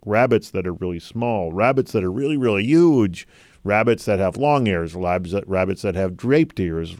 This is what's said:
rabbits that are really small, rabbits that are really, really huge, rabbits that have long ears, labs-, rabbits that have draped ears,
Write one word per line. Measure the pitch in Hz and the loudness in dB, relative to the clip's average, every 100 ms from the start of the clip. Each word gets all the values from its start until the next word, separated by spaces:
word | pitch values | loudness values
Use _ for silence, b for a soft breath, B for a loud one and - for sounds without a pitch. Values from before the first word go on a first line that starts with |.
| 101 | -2
rabbits | 104 127 113 - | 2 4 2 0
that | 104 90 | -6 -6
are | |
really | 85 90 85 | -6 -6 -6
small, | - 117 120 107 85 | -10 -6 -4 -2 -2
rabbits | 87 120 131 123 | 0 0 0 0
that | 110 | -2
are | 92 | -2
really, | 104 139 147 | -2 -2 0
really | 123 98 113 | 0 0 2
huge, | 160 175 135 101 87 - b b b | 4 6 4 2 -2 -14 b b b
rabbits | 101 104 120 113 - | 0 2 2 2 0
that | 98 | 0
have | 95 98 | 0 0
long | 147 143 113 | 0 2 2
ears, | 87 82 87 | 0 -2 -4
labs-, | 90 90 85 98 92 | -2 -2 -2 -6 -2
rabbits | 95 92 95 | -2 0 -2
that | 104 90 | -4 -2
have | 92 90 | -4 -4
draped | 120 147 160 - | 0 2 0 -2
ears, | 90 82 82 | -4 -4 -6